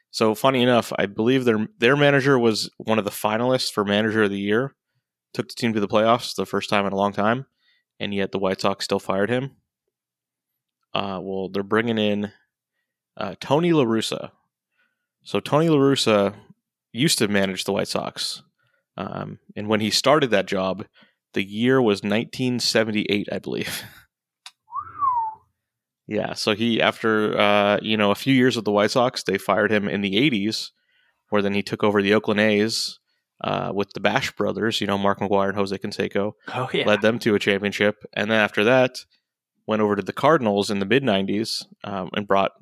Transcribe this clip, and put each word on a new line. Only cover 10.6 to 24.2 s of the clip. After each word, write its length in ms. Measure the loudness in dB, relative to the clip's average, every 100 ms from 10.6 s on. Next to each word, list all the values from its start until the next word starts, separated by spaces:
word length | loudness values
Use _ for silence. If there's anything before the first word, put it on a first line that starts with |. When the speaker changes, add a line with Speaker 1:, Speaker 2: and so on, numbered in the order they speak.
| _ _ _
Speaker 1:
Uh, 260 | -6 -4 -6
well, 260 | -6 -6 -4
they're 140 | -6
bringing 340 | 0 0 0 0
in, 340 | 0 0 -4 -10 _ _ _ _ _ _ _ -12
uh, 160 | -10 -8
Tony 340 | 0 2 4
La 100 | 2
Russa. 460 | 2 0 -2 -6 -10 _ _ _ _ _ _ _ _ _
So 160 | -6 -6
Tony 300 | 0 2 4
La 80 | 4
Russa 580 | 4 2 2 2 2 -2 -16 _ _ _ _
used 260 | -2 0 2
to 100 | 2
manage 360 | 2 0 -2
the 100 | -2
White 140 | -2 -2
Sox. 560 | -4 -6 -6 -8 -10 -16 _ _ _ _ -12
Um, 420 | -10 -8 -10 -12 -16 -10
and 140 | -2
when 100 | 0
he 100 | 0
started 420 | 0 2 2 2
that 160 | 0 0
job, 380 | -2 -2 -4 -10 _ _ _ _
the 100 | -6
year 380 | -6 0 2 4
was 220 | 4 2
nineteen 560 | 0 -2 -4 -4 -2 -2
seventy-eight, 720 | 0 0 2 0 0 -2 -2
I 80 | -8
believe. 440 | -6 -6 -6 -8 -12
<laughs> 60 | -20 _ _